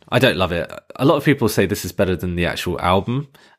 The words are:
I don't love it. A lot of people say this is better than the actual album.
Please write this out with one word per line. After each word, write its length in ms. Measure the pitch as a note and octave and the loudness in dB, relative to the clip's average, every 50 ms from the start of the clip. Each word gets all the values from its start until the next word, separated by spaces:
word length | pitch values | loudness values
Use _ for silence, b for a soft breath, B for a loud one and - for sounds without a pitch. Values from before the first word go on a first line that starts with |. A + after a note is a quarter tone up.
| _ - | _ -4
I 100 | - B2 | 0 2
don't 160 | C3 A#2+ D#2+ | 2 2 2
love 160 | F2 F#2 E2+ | 2 0 0
it. 180 | F2 E2+ - - - - - - - | 0 -2 -4 -6 -10 -16 -18 -16 -4
A 80 | - - | 0 2
lot 120 | - D#3+ | 2 2
of 80 | C#3 - | 4 2
people 240 | D3+ C3+ - A#2 G#2 | 2 2 2 2 0
say 180 | - - G2+ | 2 2 0
this 180 | F2 G#2 - - | 0 0 -4 -4
is 60 | F2+ | -6
better 240 | - - G2+ F#2 F#2 | -2 -2 0 0 0
than 220 | D#2+ F#2+ F2+ F2 | -2 -4 -4 -2
the 100 | F2 E2+ | -2 -2
actual 340 | E2 - - - F#2 D#2+ - | -2 -2 -4 -4 -4 -4 -2
album. 460 | - F2+ F#2 G2 F#2 A#2 A#2+ C#3 C#3+ - b b b b b | 0 2 2 2 2 0 -4 -4 -6 -8 b b b b b